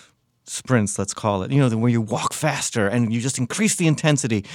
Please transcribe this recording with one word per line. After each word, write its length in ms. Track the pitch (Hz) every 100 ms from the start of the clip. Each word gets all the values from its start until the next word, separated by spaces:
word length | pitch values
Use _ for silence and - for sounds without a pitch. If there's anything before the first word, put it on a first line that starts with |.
| - _ _ _ -
sprints, 480 | - - 123 101 -
let's 160 | 98
call 300 | - 110 98
it, 80 | 90
you 80 | 139
know, 100 | 131
the, 80 | 110
where 140 | 120
you 100 | 117
walk 320 | 104 98 -
faster 540 | - - 139 - 120 101
and 260 | 120 113
you 80 | 117
just 160 | 127 -
increase 380 | 123 - 214
the 140 | - 165
intensity. 560 | 147 160 147 120 107 -